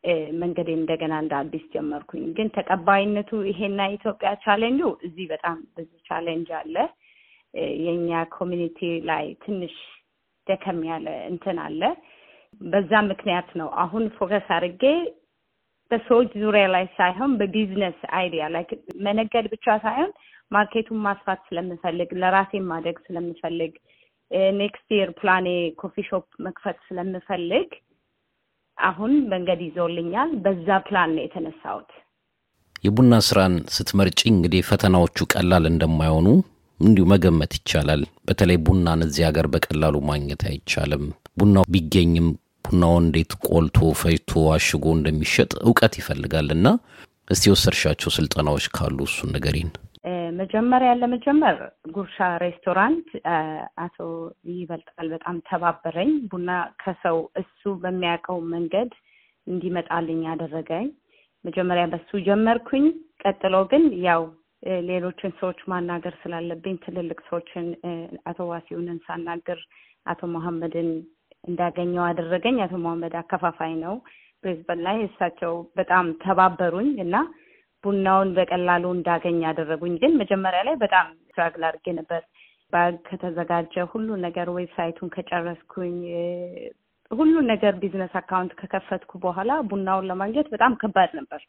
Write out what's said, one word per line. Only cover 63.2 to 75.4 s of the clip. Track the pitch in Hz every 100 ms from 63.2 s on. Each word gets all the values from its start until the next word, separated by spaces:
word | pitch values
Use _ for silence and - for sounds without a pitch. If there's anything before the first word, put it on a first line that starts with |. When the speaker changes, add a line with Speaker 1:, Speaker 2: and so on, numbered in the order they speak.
| 294 294 196 190 190
Speaker 1:
ግን | 277 320 185
ያው፣ | 180 165 165 - _ _
እ፣ | - 185
ሌሎችን | 175 180 180 180 190
ሰዎች | - 185 180 -
ማናገር | 180 175 175 180 175
ስላለብኝ | - 170 170 165 180 185
ትልልቅ | - 175 170 165
ሰዎችን፣ | - 170 170 180 170 170
እ፣ | 175 170 170 -
አቶ | - 170 175
ዋሲሁንን | 170 - 170 175 170
ሳናግር | - 170 170 170 - 170 - _ _ _ -
አቶ | 165 175
መሐመድን | 165 170 165 165 165 170 160 165 _ _ _
እንዳገኘው | - 170 175 175 175 175
አደረገኝ። | 175 170 165 175 226 254
አቶ | 185 185
መሐመድ | 170 170 170 170
አከፋፋይ | 165 180 175 165 160 160
ነው | 165 226 _ _ _ _
ብሪዝበን | 190 165 170 175
ላይ። | 175 214
እሳቸው | 208 - 180 -